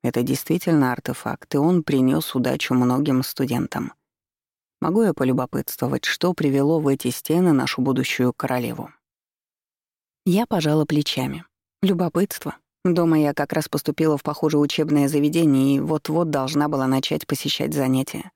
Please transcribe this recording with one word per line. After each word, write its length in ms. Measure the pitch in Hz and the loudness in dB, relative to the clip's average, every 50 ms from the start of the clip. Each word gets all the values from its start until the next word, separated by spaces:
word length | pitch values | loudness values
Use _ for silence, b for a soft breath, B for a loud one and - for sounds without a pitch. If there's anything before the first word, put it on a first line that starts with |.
«Это 200 | - 120 - 127 | -4 -2 -2 -2
действительно 680 | 123 131 135 - - - 160 180 - 180 165 151 135 127 | -2 0 -2 -4 -2 -2 -2 -2 0 2 2 2 2 2
артефакт, 600 | 123 - - - - - - - - - - _ - | 0 -4 -6 -8 -8 -6 -6 -8 -8 -8 -10 _ -2
и 40 | 143 | 2
он 240 | 143 165 185 175 151 | 2 4 2 2 2
принес 500 | - 147 135 131 131 131 156 - - - | 2 2 2 4 4 2 0 -2 -2 -4
удачу 400 | 135 120 127 131 143 - - 131 | -2 -2 -2 -2 -2 -2 0 0
многим 480 | 123 123 123 123 131 147 147 135 127 | 2 2 2 2 0 0 0 0 0
студентам. 720 | 131 - - - 135 135 139 127 - - - - - - - _ _ _ _ _ _ _ _ _ _ _ _ _ _ _ _ _ | -2 -4 -4 -4 -4 -2 -2 -4 -4 -4 -6 -8 -8 -8 -12 _ _ _ _ _ _ _ _ _ _ _ _ _ _ _ _ _
Могу 220 | - 160 175 214 | -4 0 2 2
я 100 | 226 202 | 2 2
полюбопытствовать, 960 | 151 - 135 127 127 123 127 - - 131 - - - - - 127 139 131 - | 2 0 0 0 0 0 -2 -4 -4 -8 -6 -6 -6 -6 -4 -4 -4 -4 -4
что 260 | - - - - 180 | -6 -4 -2 -2 -2
привело 480 | 175 - 165 143 135 139 139 147 165 160 | 0 0 0 0 2 2 2 2 2 2
в 80 | 147 139 | 2 0
эти 220 | 139 135 - 123 | 0 0 -2 -6
стены 420 | 120 - - - 156 170 185 180 | -6 -6 -4 0 2 2 4 4
нашу 300 | 151 131 131 135 - - | 4 2 2 -2 -2 -2
будущую 500 | 123 123 131 127 131 - - - 123 123 | -2 0 0 0 -2 -2 -2 0 0 0
королеву?» 580 | 120 _ - 135 131 127 120 117 120 120 120 - _ _ _ _ _ _ _ _ _ _ _ _ _ _ _ _ _ _ _ _ _ _ _ _ _ _ _ | 0 _ -4 -4 -4 -4 -4 -6 -8 -10 -12 -14 _ _ _ _ _ _ _ _ _ _ _ _ _ _ _ _ _ _ _ _ _ _ _ _ _ _ _
Я 220 | 190 175 202 240 | 0 2 2 0
пожала 400 | - 233 180 156 151 151 156 151 | 0 -2 0 2 2 2 2 2
плечами. 580 | - 156 151 143 - - - 131 135 135 165 - _ _ _ _ _ _ _ | 2 2 0 0 0 -2 -4 -4 -4 -6 -10 -14 _ _ _ _ _ _ _
Любопытство. 760 | - 190 196 170 180 165 - 165 196 - - - - 151 - _ _ _ _ _ _ | 0 0 2 2 0 -2 0 0 -2 -2 -4 -10 -10 -12 -12 _ _ _ _ _ _
Дома 340 | 180 170 175 170 165 160 156 | 0 2 4 4 4 4 4
я 160 | 151 147 143 | 4 2 0
как 180 | - 147 - | -2 -4 -2
раз 160 | - 156 151 - | -2 -4 -4 -2
поступила 480 | - 147 - - 147 - 160 160 151 | -6 -4 -4 -4 0 2 2 2 2
в 60 | 143 | 0
похожее 380 | - - 151 - - 151 151 147 | -2 -6 -6 -2 -2 2 2 2
учебное 480 | 147 143 - - 156 160 147 147 143 139 | 2 2 0 -2 0 2 2 2 2 2
заведение, 680 | 143 147 143 147 151 165 165 151 139 135 135 139 139 | 2 2 0 2 2 4 4 4 4 4 4 4 2
и 40 | 139 | 2
вот-вот 500 | 143 156 160 151 _ - 156 165 175 160 | 0 0 -2 -2 _ -2 0 0 0 0
должна 380 | 147 139 131 131 156 147 147 147 | 0 -2 -2 0 0 0 0 0
была 180 | 151 139 131 | 0 0 0
начать 400 | 131 135 135 135 - 147 151 - | 0 0 0 0 -2 -4 -4 -4
посещать 480 | _ 147 - - 147 - - - - 156 | _ -6 -4 -4 -6 -4 -4 -4 -2 -2
занятия. 560 | 147 135 131 131 131 135 - - - - 185 _ | 0 0 2 0 0 0 -4 -8 -12 -12 -14 _